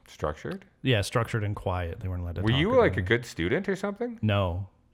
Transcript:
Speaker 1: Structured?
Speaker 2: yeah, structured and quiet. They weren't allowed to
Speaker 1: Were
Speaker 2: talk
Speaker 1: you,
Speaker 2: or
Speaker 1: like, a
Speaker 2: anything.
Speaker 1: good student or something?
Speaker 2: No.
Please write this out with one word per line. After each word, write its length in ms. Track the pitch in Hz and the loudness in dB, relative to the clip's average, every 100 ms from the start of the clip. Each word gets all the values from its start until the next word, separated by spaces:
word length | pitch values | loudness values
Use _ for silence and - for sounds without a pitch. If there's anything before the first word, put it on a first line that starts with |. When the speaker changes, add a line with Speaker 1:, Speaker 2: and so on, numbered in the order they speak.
| - | -12
Speaker 1:
Structured? 560 | - 76 78 - 190 - _ | -6 -4 -4 -8 -10 -12 _
Speaker 2:
yeah, 180 | 131 110 | 2 2
structured 420 | 98 123 117 117 | 2 -2 -2 -2
and 100 | 104 | -2
quiet. 460 | 104 - 90 87 92 | -2 -2 -2 -4 -6
They 80 | 92 | -6
weren't 140 | 90 | -4
allowed 140 | 87 85 | -4 -2
to 80 | |
Speaker 1:
Were 60 | 101 | 2
Speaker 2:
talk 80 | 131 | 2
Speaker 1:
you, 100 | 180 | 4
Speaker 2:
or 60 | 254 | 4
Speaker 1:
like, 140 | 202 | 4
a 20 | |
Speaker 2:
anything. 120 | 92 92 | 2 2
Speaker 1:
good 200 | 120 123 | 2 2
student 420 | - 85 143 202 | -2 0 0 0
or 80 | 190 | -2
something? 440 | 202 196 240 226 | -4 -4 -8 -2
Speaker 2:
No. 460 | 107 101 92 87 98 _ _ | 0 2 2 -2 -6 _ _